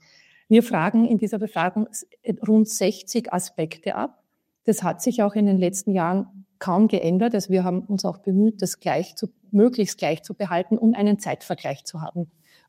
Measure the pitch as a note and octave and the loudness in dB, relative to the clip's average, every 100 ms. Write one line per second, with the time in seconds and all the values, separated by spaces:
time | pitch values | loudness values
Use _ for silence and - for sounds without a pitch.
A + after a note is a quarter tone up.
0 | _ _ _ _ - A3 A#3 F#3 F3 A3+ | _ _ _ _ 4 4 4 -2 0 2
1 | A#3+ G#3+ G#3 G#3 G#3+ E3+ F3+ G#3+ G#3+ - | 2 2 0 -4 -6 -2 -2 -2 -6 -8
2 | - _ - - G#3+ A3 G#3+ - F#3 - | -16 _ -8 -6 2 4 4 0 -2 -2
3 | - A#3 A#3 F3+ - - D#3+ - - - | -6 -6 -4 -6 -6 -6 -8 -6 -8 -6
4 | - _ _ _ _ _ - - F3+ E3+ | -8 _ _ _ _ _ -2 0 -2 -2
5 | B3+ A#3+ G3+ G#3+ G3+ F#3+ F3+ F#3+ G#3+ F#3+ | -4 0 0 2 2 4 0 -2 -2 0
6 | E3+ F#3+ F#3+ - - _ F#3 F3+ A3 F#3 | 0 -2 -4 -14 -20 _ -2 2 4 2
7 | E3 F#3 A#3 G#3+ F3+ F#3 F3+ F3+ G3 G3 | 0 0 0 -2 0 0 0 -4 -4 -4
8 | F3+ E3+ G3 F#3+ A3 G#3+ F#3 - F3 C#3+ | -4 -6 -2 2 2 2 -6 -4 -4 -2
9 | F3+ - G#3+ _ - G3+ B3 B3 F#3+ - | -4 -8 -10 _ -2 4 4 4 -4 -2
10 | D#3 D#3+ - F3 F#3+ F3+ F#3 A3 A3+ A3 | -4 -4 -8 -10 -4 -2 0 2 2 4
11 | G#3 G#3 E3 C3+ - E3+ C3+ C#3 - D#3+ | 2 0 -2 -8 -8 -8 -6 -10 -12 -12
12 | D#3 F3 E3 _ _ _ | -10 -8 -10 _ _ _